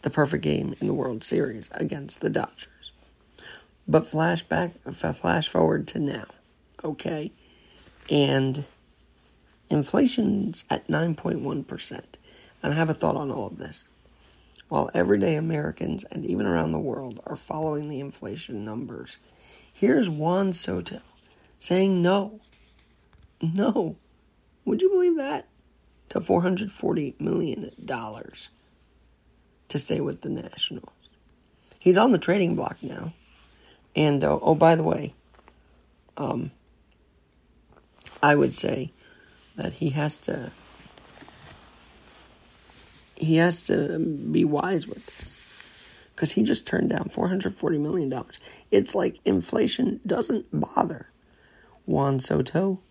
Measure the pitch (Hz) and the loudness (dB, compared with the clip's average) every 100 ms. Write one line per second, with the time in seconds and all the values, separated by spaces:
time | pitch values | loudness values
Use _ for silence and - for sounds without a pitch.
0 | - - 147 156 151 147 147 143 151 147 | -4 0 0 2 0 0 -2 -4 -2 -2
1 | 127 113 - 135 - 113 - - 160 - | -2 -4 -2 0 -2 -4 -12 -6 -6 -6
2 | 143 - 160 - - - - _ - _ | -10 -6 -4 -2 -4 -8 -20 _ -20 _
3 | _ _ _ - - - _ _ - 156 | _ _ _ -20 -20 -20 _ _ 2 2
4 | 156 156 165 170 - 160 175 - - - | 2 0 0 0 -2 -2 -2 -6 -14 -6
5 | 160 - - - 160 - - - - - | -6 -2 0 0 0 2 4 2 -2 -4
6 | 143 110 107 - _ _ _ - 151 147 | -4 -4 -10 -20 _ _ _ -12 -10 -8
7 | 170 156 151 - _ _ - - - _ | -6 -6 -8 -12 _ _ -20 -20 -20 _
8 | - 147 139 135 135 135 139 _ _ _ | 0 2 4 4 0 -2 -8 _ _ _
9 | _ _ - _ _ - _ 156 139 - | _ _ -20 _ _ -20 _ 0 2 4
10 | 262 - 214 - 196 165 - 143 - 151 | 4 2 0 0 -2 -6 -6 -6 -2 0
11 | 170 156 - - 143 156 131 - - - | 0 -2 -2 -4 -4 -6 -8 -12 -12 -14
12 | - - _ - - _ 151 147 160 160 | -16 -20 _ -20 -20 _ -2 0 0 0
13 | 165 143 143 127 101 - - - _ _ | 0 0 -4 -6 -8 -10 -14 -14 _ _
14 | _ _ _ _ _ - - - - - | _ _ _ _ _ -20 -2 0 2 2
15 | 180 - 180 156 165 151 147 - - - | 4 4 4 2 0 -2 -4 -6 -6 -6
16 | - - 151 98 104 85 80 - 151 117 | -8 -10 -4 -2 0 2 0 -2 -2 -6
17 | 131 113 - 139 - 156 156 151 151 139 | -8 -12 -12 -14 -8 -4 -4 -4 -6 -8
18 | 139 - 104 160 - 113 107 110 - 95 | -10 -10 -12 -12 -10 -10 -8 -8 -10 -12
19 | - - _ _ - - - - 208 285 | -14 -18 _ _ -20 -20 -20 0 4 4
20 | 202 151 156 180 196 175 - - 175 - | 2 0 0 2 0 -2 -4 -4 -6 -12
21 | - _ _ _ _ _ - 185 190 185 | -18 _ _ _ _ _ 0 2 4 4
22 | 175 196 208 214 _ _ _ _ _ _ | 4 4 0 -10 _ _ _ _ _ _
23 | _ _ - _ 165 175 233 220 175 - | _ _ -20 _ -2 2 2 2 -2 -6
24 | _ _ _ _ _ _ - - 381 392 | _ _ _ _ _ _ -2 2 4 4
25 | 359 330 269 285 - _ _ _ _ _ | 4 2 -2 -4 -8 _ _ _ _ _
26 | _ - - 185 180 185 208 - - 170 | _ -6 2 2 4 0 -4 -4 -2 0
27 | 143 - 156 - 165 - - - - 123 | -2 -4 -2 0 -2 -4 -8 -12 -10 -8
28 | 110 107 - - - _ _ _ _ _ | -8 -12 -16 -18 -20 _ _ _ _ _
29 | _ _ _ _ _ _ _ 147 - - | _ _ _ _ _ _ _ -8 -4 -4
30 | - - - - - - - - - _ | -4 -6 -8 -8 -8 -8 -8 -8 -16 _
31 | _ _ _ _ _ _ _ - 180 185 | _ _ _ _ _ _ _ 0 6 6
32 | 233 190 - 196 175 170 - - 135 - | 6 4 4 2 2 0 -4 -6 -10 -10
33 | 165 - _ _ _ _ _ _ _ - | -10 -12 _ _ _ _ _ _ _ 2
34 | 151 143 147 147 - 156 165 165 160 - | 4 4 2 2 2 6 6 6 4 0
35 | - - _ - - _ _ _ _ _ | -4 -12 _ -20 -20 _ _ _ _ _
36 | _ - 139 120 143 - _ _ _ _ | _ -8 -4 -4 -4 -12 _ _ _ _
37 | _ _ _ _ _ _ _ - _ _ | _ _ _ _ _ _ _ -20 _ _
38 | - - 147 147 143 - - - 131 _ | -20 2 6 6 4 2 -2 -2 -6 _
39 | - - - _ _ - - - 165 139 | -20 -20 -20 _ _ -8 -8 -2 -2 0
40 | 147 - - - 123 - - - - - | -4 -4 -6 -6 -8 -14 -20 -20 -20 -20
41 | - - - - - - - - - - | -20 -20 -20 -20 -20 -20 -20 -20 -20 -20
42 | - - - - - - - - - - | -20 -20 -20 -20 -20 -20 -20 -20 -20 -20
43 | - - 156 160 175 170 - - - - | -20 -6 2 6 6 2 0 2 2 0
44 | 165 143 - 156 151 147 180 190 - - | -2 -2 0 4 4 2 0 -2 -4 -14
45 | - - - - - - - - - - | -18 -18 -18 -18 -20 -20 -20 -20 -20 -20
46 | - - 151 - 220 - - - - - | -20 -4 -2 2 2 0 0 0 0 -2
47 | - - 180 185 190 196 156 151 151 180 | -4 -2 -2 0 -4 -4 -2 0 0 -2
48 | 139 131 - - - - - 202 185 202 | -2 -4 -8 -18 -20 -20 4 4 4 0
49 | - - - 196 170 - 214 - 247 - | -2 0 0 2 2 0 0 2 0 0
50 | 196 - - 226 - 156 - - 165 135 | -2 -2 0 -2 -2 -4 -2 0 0 -2
51 | - _ _ _ _ _ - - - 151 | -12 _ _ _ _ _ -20 -16 -2 2
52 | 139 135 127 151 131 165 190 185 _ | 2 0 0 0 0 0 0 -2 _